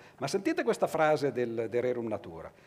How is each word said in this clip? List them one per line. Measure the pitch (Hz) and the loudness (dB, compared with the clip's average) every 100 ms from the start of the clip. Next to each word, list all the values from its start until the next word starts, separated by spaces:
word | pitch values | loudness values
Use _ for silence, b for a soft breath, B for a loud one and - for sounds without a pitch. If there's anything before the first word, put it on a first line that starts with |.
| B - | B -8
Ma | 143 | -4
sentite | 196 330 330 | 0 0 0
questa | 240 196 | 0 0
frase | - 160 156 147 139 | 0 4 4 4 2
del | 120 120 113 113 | 0 -2 -2 -2
De | 120 | 0
Rerum | 123 120 113 | 0 -2 -2
Natura, | 101 95 82 82 b | -4 -6 -14 -14 b